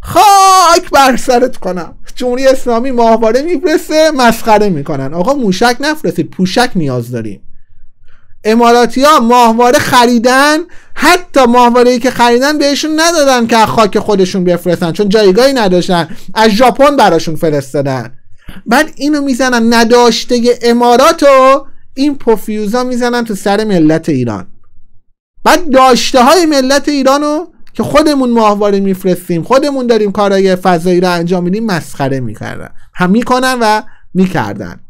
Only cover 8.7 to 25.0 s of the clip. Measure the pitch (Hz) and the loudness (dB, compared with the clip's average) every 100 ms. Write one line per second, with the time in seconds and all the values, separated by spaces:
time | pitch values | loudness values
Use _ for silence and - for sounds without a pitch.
8.7 | 240 233 254 277 311 233 240 240 226 240 | 4 2 2 2 2 4 4 4 4 2
9.7 | 285 - 262 240 247 233 254 285 302 339 | 2 2 2 2 2 2 2 2 0 -4
10.7 | - - - 294 359 359 - 254 240 240 | -14 -14 -2 0 0 0 2 2 4 4
11.7 | 240 247 247 254 233 240 240 269 302 285 | 4 2 2 -2 0 2 2 0 0 0
12.7 | 277 302 311 330 339 277 254 233 233 214 | -2 -2 -2 0 2 2 2 2 2 2
13.7 | - 214 214 196 208 185 196 180 170 185 | 2 0 0 -2 0 0 0 -2 -2 -2
14.7 | 175 175 - 208 220 208 185 262 269 208 | -2 -4 -2 0 2 2 4 2 2 0
15.7 | 180 170 175 156 - - - 226 202 254 | 0 0 -2 -2 -8 -10 0 0 4 2
16.7 | 226 277 285 214 165 160 151 165 147 131 | 4 2 4 2 2 -2 -4 -2 -2 -4
17.7 | 151 139 131 117 - - - - - - | -4 -4 -4 -8 -16 -18 -18 -16 -16 -2
18.7 | 247 311 - 277 302 277 240 262 247 226 | 0 0 -4 -4 -2 -2 -2 0 0 2
19.7 | 233 226 240 240 233 - 247 233 - 233 | 2 4 4 4 0 -2 -2 0 0 0
20.7 | 240 240 240 294 320 285 269 262 277 277 | 2 2 4 4 4 4 4 4 2 -2
21.7 | - - - 285 277 - 214 - 214 214 | -16 -16 -4 -4 -2 -2 -2 -2 -6 -4
22.7 | 240 247 247 240 240 233 202 - 202 220 | -4 -4 -2 -2 -2 -4 -4 -2 -2 0
23.7 | 185 151 156 165 139 120 104 85 - - | 0 2 0 -2 -4 -4 -6 -12 -18 -18
24.7 | - - - | -20 -20 -20